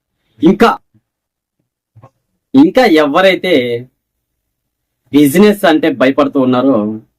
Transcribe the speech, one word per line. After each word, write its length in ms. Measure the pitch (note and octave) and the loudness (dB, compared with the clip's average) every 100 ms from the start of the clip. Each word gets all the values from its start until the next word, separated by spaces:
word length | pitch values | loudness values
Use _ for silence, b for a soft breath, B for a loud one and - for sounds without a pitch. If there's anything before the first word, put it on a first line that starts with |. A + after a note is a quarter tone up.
| _ _ _ - | _ _ _ -2
ఇంకా, 300 | E3 G#3 A3+ - _ _ _ _ _ _ _ _ _ _ _ _ - _ _ _ _ | 0 2 0 -2 _ _ _ _ _ _ _ _ _ _ _ _ -20 _ _ _ _
ఇంకా 300 | C3 - B3+ A#3 D#3 | 2 2 2 2 2
ఎవరైతే 520 | C#3+ E3 F#3+ F3 - C#3+ B2 A#2+ B2+ _ _ _ _ _ _ _ _ _ _ _ - | 0 0 0 0 -2 -2 -2 -8 -12 _ _ _ _ _ _ _ _ _ _ _ -4
బిజినెస్ 500 | C#3+ C#3+ F3 G#3 G3+ F3+ | 0 2 2 2 2 0
అంటే 180 | D#3 D#3+ B2+ | 0 -2 -2
భయపడుతూ 380 | C3 C#3+ C3+ C#3+ B2+ | -2 -2 -2 -2 -2
ఉన్నారో, 300 | B2+ C3+ A2+ G#2+ A2 - | 0 0 -2 -4 -8 -16